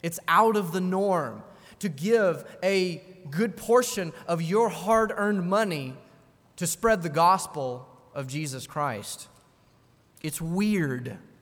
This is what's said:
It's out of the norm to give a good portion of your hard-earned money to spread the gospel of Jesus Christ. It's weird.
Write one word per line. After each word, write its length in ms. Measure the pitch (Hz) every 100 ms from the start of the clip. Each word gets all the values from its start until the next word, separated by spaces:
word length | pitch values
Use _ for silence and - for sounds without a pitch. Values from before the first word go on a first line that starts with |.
It's 180 | 170 165 -
out 300 | 170 226 214
of 160 | 180
the 80 | 180
norm 640 | 185 190 202 180 131 107 - - - -
to 100 | 190
give 560 | 135 180 226 190 147 - -
a 380 | 185 196 185 165 - - 147
good 280 | 151 226 -
portion 560 | - 240 240 - 170 - -
of 160 | 170
your 280 | 165 202 233
hard-earned 720 | - 180 226 220 214 202 208 175
money 500 | 202 214 156 131 131 - - _ _ _ -
to 100 | 170
spread 360 | - 226 214
the 80 | 165
gospel 800 | 147 175 185 - 151 131 123 131 - _
of 120 | 147 135
Jesus 400 | 143 151 131 -
Christ. 600 | 151 143 110 85 - - _ _ _ _ _ _ _ _ _
It's 180 | 156 -
weird. 800 | 160 175 214 208 151 127 120 95 - -